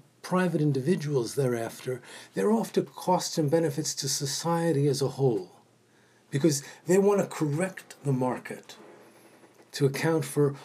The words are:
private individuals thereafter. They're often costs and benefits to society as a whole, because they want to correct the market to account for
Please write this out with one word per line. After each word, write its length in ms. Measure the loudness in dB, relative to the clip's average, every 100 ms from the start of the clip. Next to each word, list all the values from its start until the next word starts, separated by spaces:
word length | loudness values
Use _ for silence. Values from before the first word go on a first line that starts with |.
| -8 _
private 400 | -2 0 2 2
individuals 720 | 2 2 0 0 0 -2 -2
thereafter. 680 | 0 0 0 -4 -8 -8 -8 -10 -20 -10 -2
They're 160 | 2
often 340 | 2 0 -2 -2
costs 540 | -4 0 0 0 -2
and 100 | 2
benefits 460 | 2 2 -2 -4 -4
to 120 | -4
society 800 | -4 -4 -4 -2 0 2 2 2
as 140 | 2
a 60 | -2
whole, 420 | 2 2 2 -4 -14 _ _ _ _ _ _ _
because 320 | 0 2 2 -4 -8 2
they 140 | 4
want 220 | 4 4
to 40 | 0
correct 680 | -2 -2 0 -4 -6 -18 -8
the 80 | -2
market 600 | 0 0 -4 -8 -14 -16 -20 -20 -20 -20 -20 -20 -20 -20 _ _
to 160 | 0 0
account 380 | 2 0 0 0
for 280 | 0 0 0